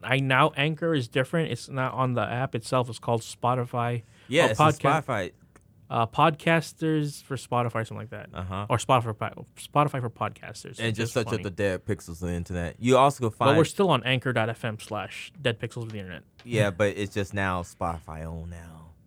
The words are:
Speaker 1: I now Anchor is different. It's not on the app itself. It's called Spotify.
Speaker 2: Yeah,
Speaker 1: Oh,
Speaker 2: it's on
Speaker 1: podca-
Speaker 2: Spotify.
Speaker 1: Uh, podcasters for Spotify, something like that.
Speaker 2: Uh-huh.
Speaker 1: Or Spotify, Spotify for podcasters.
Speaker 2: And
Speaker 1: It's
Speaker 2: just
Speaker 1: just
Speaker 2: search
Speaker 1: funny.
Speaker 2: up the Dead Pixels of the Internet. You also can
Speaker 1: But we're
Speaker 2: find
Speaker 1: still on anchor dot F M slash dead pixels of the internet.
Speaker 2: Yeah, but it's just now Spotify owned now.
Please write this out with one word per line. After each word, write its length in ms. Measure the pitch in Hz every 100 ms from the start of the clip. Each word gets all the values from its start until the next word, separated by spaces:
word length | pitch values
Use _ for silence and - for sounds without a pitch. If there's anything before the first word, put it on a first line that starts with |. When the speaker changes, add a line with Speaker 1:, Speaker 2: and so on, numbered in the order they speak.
Speaker 1:
I 180 | - 135
now 320 | 135 131 147 143
Anchor 380 | 147 151 165
is 140 | 156 120
different. 420 | 139 123 170 160
It's 160 | 120 -
not 240 | 135 131
on 220 | 117 131
the 80 | 120
app 320 | 104 120 131
itself. 340 | 120 - 131 123
It's 100 | 110
called 220 | - 117
Spotify. 800 | - - 120 127 123 123 117 120 - - -
Speaker 2:
Yeah, 180 | 139 156
Speaker 1:
Oh, 40 |
Speaker 2:
it's 100 | 110
on 120 | 156
Speaker 1:
podca- 320 | 147 139 156
Speaker 2:
Spotify. 280 | 139 113 90 - _ - _ _ -
Speaker 1:
Uh, 160 | 123 113
podcasters 1160 | - 156 147 170 165 160 - 160 156 147 -
for 140 | - 135
Spotify, 500 | - 123 120 113 110
something 120 | 104
like 100 | 110
that. 200 | 104 -
Speaker 2:
Uh-huh. 320 | - 92 95 104
Speaker 1:
Or 80 | 117
Spotify, 680 | - 127 113 107 113 - - -
Spotify 420 | - 147 147 131
for 80 | 123
podcasters. 720 | - 107 110 85 - 92 90
Speaker 2:
And 100 | 113
Speaker 1:
It's 80 | 110
Speaker 2:
just 0 |
Speaker 1:
just 160 | 113
Speaker 2:
search 140 | 127 110
Speaker 1:
funny. 100 | -
Speaker 2:
up 40 |
the 80 | 95
Dead 340 | 87 101 92
Pixels 380 | - 101 - 80
of 60 | 87
the 40 |
Internet. 440 | 87 85 90 85 -
You 180 | 117 127
also 320 | 139 - 117
can 80 | -
Speaker 1:
But 100 | 120
we're 60 | 139
Speaker 2:
find 100 | 156
Speaker 1:
still 240 | - 196
on 120 | 135
anchor 280 | 127 127 135
dot 160 | 117 110
F 160 | 113
M 140 | 117 110
slash 520 | - 104 98 - - -
dead 180 | 135 113
pixels 220 | 120 123
of 100 | 113
the 60 | 107
internet. 240 | 92 80 - - 120
Speaker 2:
Yeah, 240 | 113 101
but 260 | 87 104 90
it's 160 | 101
just 220 | 104 98
now 260 | 101 95 90
Spotify 640 | 87 - 90 82 78 80
owned 260 | 80 82 85
now. 400 | 85 85 80 82 -